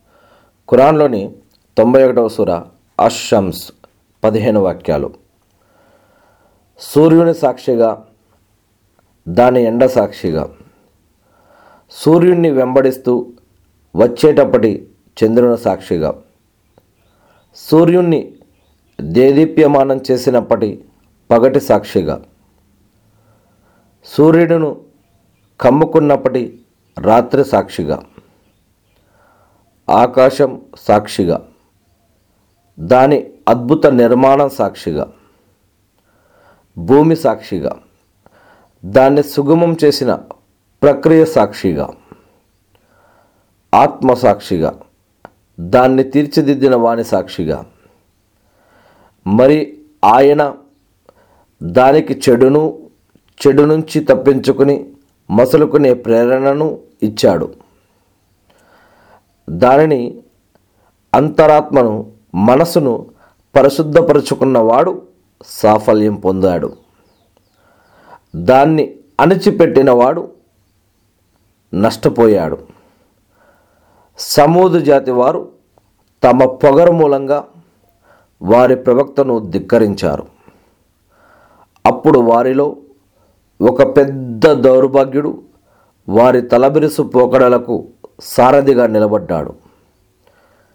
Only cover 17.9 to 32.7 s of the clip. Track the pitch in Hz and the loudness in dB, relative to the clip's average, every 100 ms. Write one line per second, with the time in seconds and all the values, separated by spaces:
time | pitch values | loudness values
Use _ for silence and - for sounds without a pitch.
17.9 | 175 175 156 - - _ _ _ _ _ | 2 0 -2 -6 -16 _ _ _ _ _
18.9 | - 76 92 131 139 160 156 151 143 135 | -16 -6 0 2 2 0 2 2 2 0
19.9 | 131 131 127 131 123 - 110 107 98 - | -2 -4 -4 -2 -2 -2 -4 -4 -8 -18
20.9 | _ _ _ - 117 127 139 - 104 - | _ _ _ -2 0 2 0 0 -2 -2
21.9 | 104 80 69 - _ _ _ _ _ _ | -6 -6 -8 -14 _ _ _ _ _ _
22.9 | _ _ _ _ _ _ _ _ _ _ | _ _ _ _ _ _ _ _ _ _
23.9 | _ - - 151 165 165 170 156 - - | _ -10 0 2 2 2 0 -4 -8 -16
24.9 | _ _ _ _ _ _ - 127 139 160 | _ _ _ _ _ _ -2 0 2 2
25.9 | 160 147 139 131 127 113 - _ _ _ | 0 0 0 -2 -4 -8 -14 _ _ _
26.9 | - 87 113 123 135 - 104 92 - 78 | -8 0 0 2 -2 0 -2 -4 -8 -8
27.9 | 76 - _ _ _ _ _ _ _ _ | -8 -10 _ _ _ _ _ _ _ _
28.9 | _ _ _ _ _ _ _ _ _ - | _ _ _ _ _ _ _ _ _ -4
29.9 | 107 120 131 131 131 139 - - - - | 0 0 2 2 2 -4 -4 -20 -10 -2
30.9 | 107 113 - 90 82 - _ _ _ _ | -2 -2 -6 -4 -4 -8 _ _ _ _
31.9 | _ _ _ _ _ _ _ _ | _ _ _ _ _ _ _ _